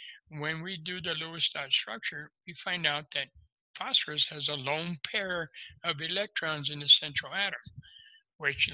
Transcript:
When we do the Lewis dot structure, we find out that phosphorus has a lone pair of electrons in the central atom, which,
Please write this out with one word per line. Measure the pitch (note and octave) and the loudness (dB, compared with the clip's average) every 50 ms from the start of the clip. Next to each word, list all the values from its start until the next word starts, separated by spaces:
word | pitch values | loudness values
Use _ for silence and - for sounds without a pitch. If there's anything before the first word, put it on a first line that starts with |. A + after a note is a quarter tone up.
| - - - - _ _ | -16 -16 -16 -18 _ _
When | D#3 D3+ D3 D3+ D#3+ D#3+ D#3+ | -8 -4 -2 -2 -2 -2 -4
we | F#3 F#3+ | -6 -6
do | F3+ D#3 F3+ F3+ F#3 | -6 -6 -6 -6 -4
the | E3+ F3 E3 | -4 -4 -2
Lewis | D#3 D#3+ D#3+ E3 E3 D3 - | -2 -4 -6 -2 0 0 2
dot | - D3+ C#3+ C3 | 2 0 0 2
structure, | - - - - A3 A3+ - - - D3 D3+ - _ _ _ | 2 2 2 0 -6 -4 -4 -4 -4 -4 -10 -12 _ _ _
we | - E3+ | -14 -12
find | - - G3 F3+ F3 E3 D#3 | -6 -2 -2 -2 2 2 2
out | D3 D3 D3+ - - | 2 2 -2 -2 -4
that | D3 C#3 C3 _ - - _ _ _ _ _ _ - | -4 -4 -4 _ -20 -20 _ _ _ _ _ _ -8
phosphorus | - A3+ C4 - - - D3+ D3+ D3+ - | -6 4 4 4 4 4 2 0 0 0
has | D#3+ D3+ C#3 C3+ | 0 -2 -2 -2
a | D3 | -2
lone | C#3+ C3 C3+ C#3+ D#3 E3 E3+ F3 D3 - | 0 0 0 0 0 0 -2 -4 -4 -6
pair | - - A3 G3 F#3+ F3+ F3 E3 D#3 _ - - - - - - | -2 -2 -2 -2 0 -2 -2 -4 -4 _ -16 -16 -16 -18 -8 -2
of | E3+ E3 C#3+ | -2 -2 -2
electrons | D#3+ D#3+ F3 F#3+ G#3 G#3+ - - - D#3+ D#3 D3+ C#3+ C3+ | -2 -2 0 0 0 0 -2 -2 0 0 0 0 -2 -4
in | D3 D3 | -4 -2
the | D3 C#3+ | 8 8
central | - - - D3+ C#3+ - - C3+ C#3+ | 8 8 8 0 -2 -4 -4 -2 -2
atom, | F#3+ G3 G3 E3 B2 - - - - - - - - - - - - _ _ _ _ | 0 0 0 -2 -6 -10 -14 -16 -16 -18 -18 -20 -20 -20 -20 -20 -20 _ _ _ _
which, | D#3 C#3+ C#3+ - - - | 0 0 4 4 2 2